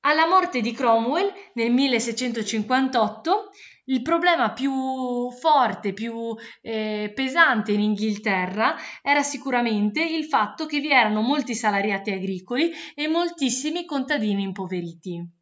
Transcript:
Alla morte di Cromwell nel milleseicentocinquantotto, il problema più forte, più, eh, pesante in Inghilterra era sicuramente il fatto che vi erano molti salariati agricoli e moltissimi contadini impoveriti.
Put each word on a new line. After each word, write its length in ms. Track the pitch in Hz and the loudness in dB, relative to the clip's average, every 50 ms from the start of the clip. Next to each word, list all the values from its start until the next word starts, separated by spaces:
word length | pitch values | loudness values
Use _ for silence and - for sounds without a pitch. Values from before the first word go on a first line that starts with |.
Alla 260 | - 285 302 302 320 | 2 2 4 4 4
morte 340 | 339 370 370 349 349 - 254 | 4 4 4 4 2 -2 -2
di 120 | 214 220 233 | -2 -2 -2
Cromwell 600 | - 262 240 226 226 226 240 285 349 392 403 - - - - _ | 0 2 4 4 4 4 2 0 0 0 0 -2 -6 -18 -12 _
nel 160 | 233 226 240 | -2 0 2
milleseicentocinquantotto, 1800 | 240 254 277 277 254 226 - 240 220 - 254 254 220 226 214 - - 220 208 214 254 262 269 262 - 247 220 202 - - - 320 359 427 - - - - - - - _ _ - | 4 4 4 4 2 2 0 -2 -4 -2 -2 -2 -2 -2 -4 -2 -2 -4 0 2 2 2 2 2 2 2 2 2 0 -6 0 0 0 0 0 -6 -18 -20 -20 -20 -20 _ _ -2
il 140 | 262 247 233 | -2 -2 2
problema 500 | 285 330 339 349 349 339 302 247 208 208 | 2 0 2 4 2 4 4 2 0 0
più 800 | - 262 277 269 262 262 262 262 262 254 247 247 247 247 247 | -2 -2 -2 -2 -2 -2 -4 -4 -4 -2 -2 -2 -2 -4 -4
forte, 640 | 233 - - 330 302 285 254 214 - - - 208 190 | -6 -2 2 4 4 6 4 2 0 -2 -4 -6 -4
più, 400 | 196 220 233 226 233 233 226 226 220 - - - _ | -4 -6 -6 -6 -6 -6 -6 -8 -8 -10 -18 -20 _
eh, 500 | _ - 226 220 214 214 214 208 208 208 208 | _ -6 -6 -4 -4 -4 -4 -4 -6 -6 -4
pesante 580 | - 269 262 262 339 330 302 254 220 208 - 208 | -4 -4 -2 4 4 6 6 6 2 2 0 2
in 80 | 208 | 2
Inghilterra 960 | 208 214 214 202 214 220 214 202 - 214 196 185 180 180 185 208 220 269 330 - - - - - | 2 2 2 0 0 -2 -2 -2 -2 -2 0 0 0 -2 -2 0 0 0 0 -2 -10 -14 -16 -10
era 220 | _ 269 285 294 277 | _ 0 2 2 2
sicuramente 800 | 285 - 254 - 269 247 240 240 233 220 208 202 208 208 302 330 | -2 -4 -8 -6 -2 0 0 0 0 0 0 0 0 0 0 -2
il 220 | 330 320 320 302 | -2 -2 -4 -4
fatto 400 | 311 - 240 214 208 - - 320 | 0 0 0 0 0 -2 -8 -8
che 140 | 302 294 294 | -4 -4 -4
vi 100 | 269 302 | 0 4
erano 320 | 285 262 233 214 214 214 220 | 4 4 4 4 2 0 2
molti 320 | 240 277 302 254 254 240 | 2 0 0 0 -2 -4
salariati 560 | 214 - 220 202 196 196 214 202 196 196 214 | -2 0 0 0 0 0 0 -2 -2 -2 -4
agricoli 600 | 196 190 185 190 190 180 185 - 240 254 311 339 330 - - - - | -4 -4 -4 -4 -6 -6 -6 -4 -2 0 0 0 -2 -6 -14 -16 -8
e 140 | - 294 311 | -6 -2 0
moltissimi 800 | 320 339 349 339 339 339 285 254 233 - - 302 311 349 349 | 0 0 0 -2 -2 0 -2 0 0 0 -4 -4 -4 -4 -6
contadini 560 | 349 302 277 254 - 302 - 220 214 202 196 196 | -4 -4 -4 -2 0 -2 0 0 0 0 0 -2
impoveriti. 840 | 190 185 196 190 180 180 180 170 170 165 - _ 185 175 170 170 170 _ _ | -4 -4 -6 -6 -4 -4 -4 -6 -6 -10 -10 _ -8 -8 -8 -8 -12 _ _